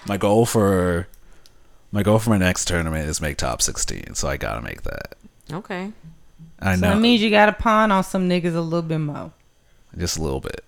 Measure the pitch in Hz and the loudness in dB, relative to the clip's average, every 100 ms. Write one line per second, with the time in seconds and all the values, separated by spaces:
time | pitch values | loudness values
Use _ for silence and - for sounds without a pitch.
0 | - 101 101 107 117 113 98 95 90 87 | -6 0 4 4 4 4 4 4 2 0
1 | 90 - - - - - - - - 104 | -4 -12 -20 -20 -20 -20 -20 -20 -6 0
2 | 101 107 113 104 92 90 - 87 82 78 | 4 4 4 4 2 2 0 -2 0 -2
3 | 76 78 78 71 65 58 - - - 50 | -4 -4 -4 -4 -4 -2 -2 -2 -4 -4
4 | 50 - 71 69 57 55 57 50 - - | -8 -6 -4 -4 -4 -6 -8 -8 -8 -8
5 | - - - _ - 156 - 185 196 - | -12 -16 -20 _ -12 -12 -8 -8 -10 -12
6 | 160 - - - 165 - - 92 90 208 | -20 -20 -20 -20 -20 -6 -2 2 2 4
7 | 233 233 214 208 208 208 233 214 220 190 | 4 4 4 4 4 2 2 2 4 2
8 | 180 190 180 180 175 165 165 170 165 160 | 0 -2 0 0 0 -2 -2 -2 -2 -2
9 | 151 143 160 - _ _ _ _ _ 82 | -4 -6 -12 -16 _ _ _ _ _ -6
10 | 85 80 78 67 - - | -4 -2 -2 -4 -6 -10